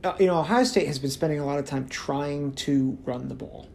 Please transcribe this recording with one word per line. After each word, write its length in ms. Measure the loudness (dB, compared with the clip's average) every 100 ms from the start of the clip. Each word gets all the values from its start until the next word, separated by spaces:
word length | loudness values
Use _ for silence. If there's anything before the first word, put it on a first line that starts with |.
uh, 100 | -2 4
you 60 | 4
know, 120 | 4
Ohio 260 | 4 4
State 220 | 4 4 2
has 120 | -2
been 120 | -4
spending 300 | 0 0 0
a 60 | 0
lot 120 | -2
of 60 |
time 240 | -2 -4 -4
trying 640 | -8 -4 -2 -2 -2 -4
to 460 | -4 2 2 2 -2 -6
run 220 | -6 -8
the 60 |
ball. 340 | -8 -12 -14 -18